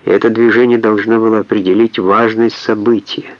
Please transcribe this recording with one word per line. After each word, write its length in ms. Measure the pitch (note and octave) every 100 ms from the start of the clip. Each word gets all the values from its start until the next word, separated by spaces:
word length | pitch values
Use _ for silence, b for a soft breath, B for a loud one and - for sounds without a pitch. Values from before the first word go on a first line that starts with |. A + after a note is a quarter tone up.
и 60 | -
это 180 | F#2+ A#2
движение 500 | A2+ A#2 A2 B2 A#2+
должно 400 | A2+ G#2+ G#2 A2+
было 220 | A2+ A2
определить 580 | G2 G#2+ F#2 F#2+ A2+ -
важность 600 | F#2 G2+ A2+ A2 A#2 -
события. 760 | - G#2+ G#2 A2+ - - -